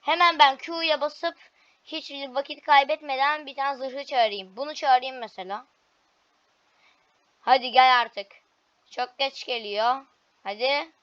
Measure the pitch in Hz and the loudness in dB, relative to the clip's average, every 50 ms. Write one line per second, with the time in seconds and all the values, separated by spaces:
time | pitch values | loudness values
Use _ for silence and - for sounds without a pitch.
0 | _ - 320 339 349 339 330 294 302 277 269 269 - - 339 330 330 320 302 277 | _ 0 2 4 4 2 6 6 6 6 6 0 -10 -10 -8 -4 0 0 0 0
1 | 277 302 - - - 339 330 _ - _ _ _ _ _ _ _ _ - - 320 | -2 -6 -6 -6 -8 -8 -8 _ -20 _ _ _ _ _ _ _ _ -12 -12 -12
2 | - - 285 277 277 269 247 269 285 - 294 285 _ - 294 277 277 269 311 302 | -10 -10 -12 -12 -12 -6 -6 -6 -6 -6 -12 -12 _ 4 4 4 6 2 -4 -4
3 | 302 294 262 262 269 285 302 302 302 285 262 269 269 277 277 247 262 262 247 277 | -4 -8 -2 0 0 0 0 -2 -6 -12 -8 -4 -4 -4 -4 -6 -8 -10 -10 -10
4 | 277 - 285 254 233 214 202 202 190 185 190 220 277 302 302 - 320 269 254 254 | -10 -4 0 0 0 0 -2 -6 -12 -14 _ -10 -10 -10 -8 -4 2 2 2 2
5 | 247 262 262 254 233 208 _ - 185 185 196 226 262 _ _ _ _ _ _ _ | 2 -4 -10 -10 -12 -14 _ -14 -12 -10 -10 -12 -12 _ _ _ _ _ _ _
6 | _ _ _ _ _ _ _ _ _ _ _ _ _ _ _ _ _ _ _ _ | _ _ _ _ _ _ _ _ _ _ _ _ _ _ _ _ _ _ _ _
7 | _ _ _ _ _ _ _ _ _ 277 262 269 240 254 220 254 254 254 254 247 | _ _ _ _ _ _ _ _ _ 2 2 2 2 2 4 4 6 6 6 4
8 | 233 226 _ 208 196 _ - _ _ _ _ _ _ _ _ _ _ _ - - | 2 0 _ -12 -14 _ -18 _ _ _ _ _ _ _ _ _ _ _ -8 -8
9 | 247 247 _ - 277 277 269 - - - 247 233 220 208 202 208 220 240 254 269 | -8 -8 _ -4 -4 -4 -4 -10 -10 -8 -8 -8 -6 -6 -4 -2 0 0 -2 -2
10 | 269 _ _ _ _ _ _ _ _ 196 208 208 240 269 277 285 330 320 _ _ | -6 _ _ _ _ _ _ _ _ -12 -6 -4 -2 0 0 -2 -4 -8 _ _